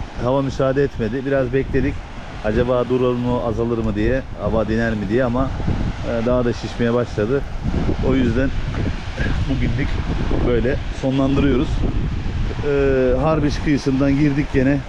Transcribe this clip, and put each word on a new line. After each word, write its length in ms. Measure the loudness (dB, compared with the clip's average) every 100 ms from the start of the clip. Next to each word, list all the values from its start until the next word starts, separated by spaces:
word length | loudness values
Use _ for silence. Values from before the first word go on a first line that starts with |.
| -6 -4
hava 180 | 0 0
müsaade 400 | 0 0 0 2
etmedi. 440 | 0 0 -4 -4 -2
Biraz 260 | 0 0
bekledik. 420 | 0 0 0 0 -2 -8 -12 -12 -6
Acaba 440 | -2 0 2 2 2
durur 260 | 2 2
mu, 280 | 0 0 0 -2
azalır 320 | -2 0 0
mı 160 | 0
diye, 280 | 0 0 0 -2 -6
hava 260 | -2 0 0
diner 220 | 0 0
mi 180 | 0 0
diye 160 | 0
ama, 260 | 2 0 0 -2 -2 0 -2 -4 -4
e, 160 | -2 0
daha 180 | 2
da 80 | 0
şişmeye 420 | -2 -4 -2 0
başladı. 480 | 0 0 -2 0 0 -2 -4 -2 -2 0 0 2
O 60 |
yüzden 360 | 2 2 2 0 0 -2 -2 -2 -4 -6 -4 -2 0 0
bugünlük 380 | 0 0 0 0 -2 -2 -2 0 0 2
böyle 280 | 2 2 0 -4 -4
sonlandırıyoruz. 640 | -2 0 2 2 4 2 2 0 0 0 0 -2 -2 -2 -2 -2 0
E, 500 | 2 2 4 4 2
Harbiç 320 | 2 2 2 0
kıyısından 540 | 0 0 2 2 2 4
girdik 280 | 2 2 0
gene. 260 | 2 2 2